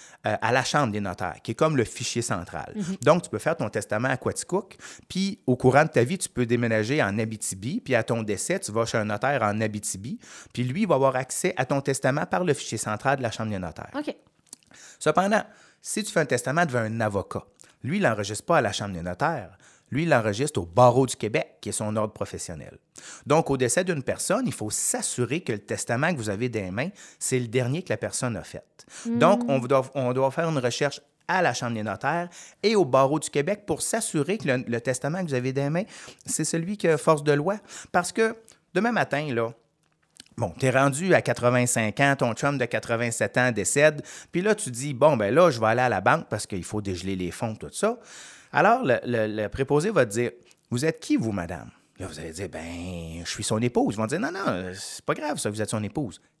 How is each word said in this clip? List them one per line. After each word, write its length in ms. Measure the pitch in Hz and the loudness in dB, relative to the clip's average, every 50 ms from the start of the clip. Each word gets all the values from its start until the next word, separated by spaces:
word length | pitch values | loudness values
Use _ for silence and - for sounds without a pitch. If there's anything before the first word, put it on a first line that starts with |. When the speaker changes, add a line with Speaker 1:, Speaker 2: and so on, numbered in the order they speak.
| - - - _ - | -20 -20 -20 _ -2
Speaker 1:
euh, 100 | 110 107 - | -2 -2 0
à 120 | - 110 | 0 2
la 100 | 123 135 135 | 2 2 2
Chambre 280 | - - 151 143 113 | 2 2 2 2 2
des 80 | 101 107 | 0 -2
notaires, 360 | 101 95 90 - 98 85 - - | -4 -6 -6 -4 -6 -6 -6 -6
qui 100 | - - | -8 -8
est 20 | 110 | 0
comme 220 | - 156 160 156 | 2 2 4 4
le 80 | 131 110 | 2 2
fichier 380 | - - - 120 - - 120 | 0 -2 -6 -8 -4 -4 -4
central. 500 | 113 - 110 87 85 - 90 78 - - - | -2 -2 -4 -6 -6 -8 -10 -10 -10 -10 -8
Speaker 2:
Mhm. 200 | 220 190 160 190 - | -8 -6 -6 -6 2
Speaker 1:
Donc, 200 | 120 139 165 175 | 4 4 4 4
tu 80 | - - | 2 -2
peux 80 | - 107 | -8 -2
faire 180 | - 156 160 | -2 -2 -2
ton 120 | - 123 104 | 0 -4 -4
testament 400 | - 107 101 - 107 107 123 131 | -4 -4 -4 -2 -2 -2 0 0
à 80 | 131 | -2
Quaticook, 600 | 127 - 110 - - - - 170 196 - - - - - - - - - _ | 0 -2 -4 -4 -4 -4 -4 -4 -4 -4 -6 -14 -20 -20 -20 -20 -20 -18 _
puis 320 | - 185 196 196 - - _ | -6 -4 -4 -4 -6 -4 _
au 100 | 131 127 | 0 0
courant 280 | - - 131 123 143 156 | 4 4 6 6 6 6
de 60 | 160 | 6
ta 140 | - 127 120 | 4 2 2
vie, 140 | 127 190 190 | 2 0 -4
tu 100 | - - | -4 -6
peux 180 | - 123 123 | -2 -4 0
déménager 560 | 117 120 120 120 113 113 110 107 110 143 151 | 2 2 2 2 2 2 0 0 0 0 0
en 160 | 123 98 98 113 | 0 0 0 -2
Abitibi, 600 | 113 110 110 104 - - 95 95 98 127 190 - | -2 -4 -4 -6 -6 -8 -8 -6 -6 -6 -6 -6
puis 140 | - - 127 | -2 0 0
à 60 | 113 110 | 0 2
ton 180 | - 117 113 | 0 -2 -2
décès, 380 | 110 104 101 90 - - 175 196 | -2 -4 -4 -4 -2 -2 -4 -4
tu 100 | - - | -4 -4
vas 140 | 104 117 117 | -2 -2 -2
chez 120 | - - 117 | 0 0 -2
un 60 | 104 | 0
notaire 380 | 107 104 101 - 135 143 127 | -2 -2 -2 0 0 0 2
en 180 | 110 104 104 107 | 2 0 2 0
Abitibi, 580 | 110 110 104 104 - - - 95 101 131 214 - - - - - - - | -2 -2 -2 -4 -6 -6 -8 -8 -10 -10 -12 -12 -14 -20 -20 -20 -20 -10
puis 100 | - 120 123 | -6 -4 -4
lui, 180 | 123 131 190 | -4 -2 -2
il 60 | 226 175 | 2 2
va 60 | 156 | 4
avoir 200 | 135 135 135 127 | 4 4 4 2
accès 380 | 127 131 - - - - 185 - | 0 -4 -4 -6 -2 -2 -2 0
à 80 | - 135 | -2 -2
ton 140 | - 147 139 | 0 0 0
testament 440 | 135 147 135 - - 135 135 151 180 | 0 -2 -2 0 0 0 0 0 -2
par 180 | - - 180 180 | -2 -2 0 0
le 100 | 165 131 | 0 0
fichier 240 | - - - 117 110 | -2 -2 -6 -6 -6
central 400 | - 110 107 104 - 139 139 131 | -4 -4 -4 -2 0 0 0 0
de 40 | |
la 80 | 123 110 | -2 -4
Chambre 180 | - - 110 107 | -4 -4 -6 -4
des 80 | 104 95 | -4 -6
notaires. 320 | 90 85 - - - - - | -6 -8 -10 -12 -14 -10 -10
Speaker 2:
Ok. 180 | 277 294 - - - _ _ _ _ _ _ - - _ _ - - - - - _ | -8 -8 -8 -10 -12 _ _ _ _ _ _ -20 -20 _ _ -20 -20 -20 -20 -18 _
Speaker 1:
Cependant, 440 | - 156 151 175 190 202 220 - - - - - - _ _ _ | 0 2 2 4 2 4 2 0 0 -4 -12 -20 -20 _ _ _
si 200 | - - - 214 214 | -12 -6 -6 -6 -6
tu 80 | - | 0
fais 80 | - 175 | 0 0
un 60 | 151 | 2
testament 380 | - 123 120 - 131 139 170 175 | 2 0 0 0 0 2 2 2
devant 140 | 147 123 120 | 2 2 0
un 200 | 110 107 110 113 | 0 0 0 0
avocat, 420 | 113 107 101 98 - - - 104 - - _ _ - - _ _ | 0 0 0 -2 -4 -4 -8 -10 -10 -10 _ _ -20 -20 _ _
lui, 140 | - 123 180 | -6 -4 0
il 60 | 208 | 2
l'enregistre 420 | 185 131 110 101 104 98 110 - - | 2 2 2 2 -2 -4 -6 -6 0
pas 120 | - 170 151 | 2 4 4
à 20 | |
la 120 | 120 101 | 4 2
Chambre 220 | 95 - 110 101 92 | 0 -2 -4 -6 -6
des 80 | 82 | -6
notaires. 560 | 85 87 87 - 143 160 165 131 95 85 - _ - - _ _ _ _ | -6 -6 -4 -2 -2 -2 -2 -4 -8 -10 -16 _ -20 -20 _ _ _ _
Lui, 140 | 113 139 170 | -4 -2 2
il 40 | 165 | 4
l'enregistre 520 | 143 120 110 110 101 107 139 151 - - | 4 4 4 2 0 0 -2 -2 -2 -4
au 40 | 87 | -4
Barreau 400 | 85 85 120 123 123 117 131 135 | 2 6 8 8 8 8 6 4
du 100 | 123 - | 2 0
Québec, 400 | - - 107 117 156 165 - _ _ | -4 -4 -2 -2 -2 -2 -4 _ _
qui 80 | - 104 | -8 -8
est 40 | |
son 220 | 98 - 113 107 107 | -6 -4 -4 -2 -2
ordre 180 | 110 107 107 - | -2 -2 -2 -4
professionnel. 640 | - 98 - - - - - 85 73 - - - - _ _ _ - - - - - - | -8 -8 -8 -8 -10 -10 -10 -10 -12 -14 -16 -18 -20 _ _ _ -20 -18 -18 -18 -14 0
Donc, 240 | 117 143 160 160 - | 2 2 2 4 2
au 60 | 139 127 | 2 2
décès 260 | 127 117 - 180 190 | 2 2 2 2 0
d'une 180 | 185 175 139 | 0 -2 -2
personne, 420 | - - 92 - - - 185 247 262 | -2 -4 -4 -4 -2 -2 0 0 0
il 60 | 180 - | -2 -4
faut 160 | - 107 107 | -4 -6 -4
s'assurer 680 | - - - - - 262 - - - - 123 107 135 180 | -4 -2 -2 -2 -2 -2 -4 -4 -2 -2 -2 0 -2 -4
que 120 | - - | -2 -4
le 60 | 113 101 | -6 -6
testament 540 | - - 113 - - - 120 123 147 175 | -4 -6 -6 -6 -2 -2 -2 0 0 0
que 40 | 180 | 0
vous 140 | 131 110 107 | -2 -2 -4
avez 180 | 98 104 123 127 | -2 -2 -2 -2
dans 120 | 120 107 | -2 -4
les 100 | 95 90 | -4 -4
mains, 180 | 92 113 143 190 - - - - - _ | -4 -4 -4 -6 -8 -12 -20 -20 -14 _
c'est 200 | - - 131 127 | -4 -2 -2 -2
le 100 | 123 113 | -2 0
dernier 340 | 107 127 123 120 139 175 | -2 -2 0 0 -2 -4
que 80 | - - | -4 -4
la 80 | 110 - | -4 -4
personne 380 | - 101 - - 131 120 110 | -4 -6 -4 -4 -4 -4 -4
a 60 | 85 - | -6 -8
fait. 200 | - - - - _ _ - - _ - - - | -10 -14 -16 -16 _ _ -20 -20 _ -20 -12 -8
Donc, 360 | 233 233 240 147 175 202 240 240 | -4 2 4 6 6 6 4 2
Speaker 2:
Hmm. 60 | 180 | 0
Speaker 1:
on 80 | 139 135 | 0 0
doit, 320 | 123 123 135 131 127 127 - | 2 4 2 2 2 0 -4
on 180 | 143 127 123 | -2 -2 0
doit 180 | 127 135 135 135 | 2 2 0 2
faire 180 | - 160 170 165 | 0 0 -2 0
une 100 | 156 139 | 0 0
recherche 420 | 123 120 - - 147 139 - - - _ _ _ _ - | 0 0 0 0 -2 -2 -2 -6 -14 _ _ _ _ -2
à 140 | 175 190 | 0 2
la 100 | 175 135 | 2 2
Chambre 220 | 123 - 127 120 117 | 0 0 -2 -4 -2
des 80 | 110 | -2
notaires 460 | 107 107 95 - - 139 160 170 175 175 - - - - - _ | -2 -4 -4 -2 -2 -2 -2 -2 -4 -6 -12 -18 -20 -20 -10 _
et 120 | - 214 226 | 0 4 4
au 80 | 202 170 | 4 4
Barreau 340 | 127 131 131 135 135 151 156 | 6 6 6 6 6 4 0
du 100 | - - | -2 0
Québec 340 | - 143 143 175 208 202 - | 0 0 0 0 -2 -4 -2
pour 160 | - 156 135 | -4 -4 -2
s'assurer 560 | - - - 226 220 - - 156 139 170 202 220 | 0 -2 -2 -2 -2 -2 0 0 0 0 -2 -2
que 100 | - 147 | 0 0
le, 160 | 123 131 - | 0 0 0
le 140 | 107 117 117 | -2 -4 -2
testament 380 | - 135 123 - - 143 160 190 | -2 -2 -2 -2 -2 -4 -2 -2
que 60 | 185 156 | -2 -2
vous 60 | 135 | -2
avez 180 | 123 123 131 | -2 -2 0
dans 100 | 131 139 | -2 0
les 80 | 139 143 | -2 0
mains, 140 | 156 175 214 - - - - - - - - | 0 -2 -4 -4 -10 -18 -18 -20 -20 -16 -8
c'est 200 | - - - 160 | -6 -4 -2 -2
celui 340 | - - 165 165 190 208 196 | 0 -2 -2 -2 -4 -4 0
que 180 | - 170 156 | 2 2 2
force 260 | 147 - 165 160 147 | 4 4 4 2 4
de 100 | 147 147 | 4 2
loi. 240 | 143 143 147 190 208 208 - - - - - - | 2 2 2 0 -4 -4 -8 -14 -18 -18 -14 -2
Parce 220 | - 180 175 - | 0 0 0 0
que 220 | - 226 226 220 226 - - - - _ _ _ - | 0 0 0 0 0 -4 -14 -20 -20 _ _ _ -2
demain 180 | 180 214 240 | 0 0 2
matin, 340 | 226 180 135 - 139 143 156 147 120 | 2 2 0 0 0 -2 -2 -2 -2
là, 180 | 117 113 117 120 - _ _ _ _ _ _ _ _ _ _ _ - - _ _ - | -2 -2 -2 -6 -10 _ _ _ _ _ _ _ _ _ _ _ -20 -20 _ _ -4
bon, 160 | 113 90 82 - | -4 -4 -2 0
t'es 120 | 131 131 | 0 2
rendu 440 | 117 131 139 139 131 147 185 190 160 | 4 4 4 4 2 0 2 4 4
à 60 | 123 | 4
quatre-vingt-cinq 800 | - 131 120 - 120 123 123 123 123 123 - 120 110 107 - - | 4 2 0 2 2 4 4 4 4 2 2 0 0 0 2 2
ans, 140 | 139 139 139 - | 2 2 4 2
ton 140 | 135 117 | 0 0
chum 240 | 110 - - 143 143 135 | 0 0 -2 -2 0 0
de 60 | 123 | -2
quatre-vingt-sept 720 | - - 110 - - 120 113 120 117 113 - 110 101 - 135 | -2 -2 -4 -2 -2 -2 0 0 -2 0 0 -2 0 2 2
ans 140 | 123 127 | 2 2
décède, 500 | 113 104 92 - - 139 147 156 151 139 - - - - - - | 2 0 -2 0 4 6 6 6 4 2 -6 -14 -16 -18 -18 -6
puis 80 | - 170 | -6 -2
là, 120 | 185 214 208 | 0 2 0
tu 160 | 214 - 127 | 0 -2 -6
dis, « 240 | 120 117 135 147 135 | -6 -6 -6 -6 2
Bon, 220 | 117 143 156 147 110 | 4 6 6 6 6
ben 140 | 104 98 123 | 2 4 6
là, 160 | 160 180 170 | 6 6 6
je 100 | 127 117 | 4 4
vais 60 | 110 | 2
aller 160 | 107 113 123 | 2 4 4
à 60 | 127 123 | 4 2
la 100 | 110 92 | 2 4
banque 260 | 95 120 143 165 - - | 4 4 4 4 0 -4
parce 160 | 113 104 - | -6 -6 -6
qu'il 180 | - 101 90 85 | -6 -6 -8 -6
faut 160 | - - 107 | -6 -6 -6
dégeler 340 | 98 98 92 85 87 95 98 | -4 -4 -6 -4 -4 -6 -4
les 140 | 92 90 87 | -4 -4 -6
fonds, 240 | - - 123 113 110 | -4 -4 -6 -6 -6
tout 140 | - - 73 | -8 -12 -12
ça. » 260 | - - 202 220 247 247 - - - - - - - - - _ - | -4 -2 0 0 -2 -2 -10 -18 -20 -20 -20 -20 -20 -20 -18 _ 2
Alors, 280 | 139 170 202 233 262 247 | 4 6 6 4 4 4
le, 140 | 139 120 - - | 2 2 2 2
le, 360 | 117 120 113 110 107 104 107 107 | -2 0 0 0 0 -2 -4 -4
le 40 | 101 | -4
préposé 420 | - 131 135 - 143 147 165 214 | -4 -4 -2 2 2 2 2 2
va 140 | 214 156 127 | 2 2 2
te 60 | 107 | 2
dire, « 200 | 104 117 123 117 - - _ _ _ _ _ _ | 2 0 -2 -2 -4 -8 _ _ _ _ _ _
Vous 140 | 117 123 147 | -4 -2 -2
êtes 160 | 165 160 - | -2 -4 -4
qui, 160 | - - 302 | -2 0 0
vous, 160 | 247 127 110 | 0 2 0
madame ? » 380 | 101 90 85 85 90 73 57 58 - _ _ _ _ - | -2 -4 -6 -6 -8 -12 -12 -16 -20 _ _ _ _ -14
Là, 80 | 92 80 | -12 -12
vous 100 | 80 78 | -12 -12
allez 140 | 82 80 | -12 -12
dire, « 160 | 78 90 101 85 | -10 -10 -10 -10
Ben, 720 | - 80 82 82 85 87 87 90 90 - 82 165 - 85 82 | -10 -12 -12 -12 -10 -10 -10 -10 -10 -10 -10 -10 -12 -10 -8
je 60 | - | -8
suis 140 | - - 104 | -8 -6 -4
son 180 | - 110 110 | -2 -2 0
épouse. » 320 | 120 123 - 226 277 208 104 | 0 0 0 0 0 0 -2
Ils 20 | 104 | -2
vont 80 | 110 | -4
dire, « 140 | 113 143 180 | -2 -2 -4
Non, 100 | 240 302 | -4 -6
non, 380 | 180 - 392 - 107 90 92 92 92 | -6 -4 -4 -4 -4 -4 -6 -8 -10
c'est 300 | 98 - - - - - | -12 -12 -12 -12 -10 -6
pas 100 | - 160 | -6 -4
grave, 240 | - 302 294 285 165 | -4 -4 -4 -4 -4
ça, 100 | - 107 | -4 -4
vous 140 | 104 110 | -4 -4
êtes 80 | 107 - | -4 -4
son 120 | - 107 104 | -2 -4 -4
épouse. 360 | 95 - 156 143 95 - - _ _ _ _ | -4 -4 -6 -6 -6 -8 -14 _ _ _ _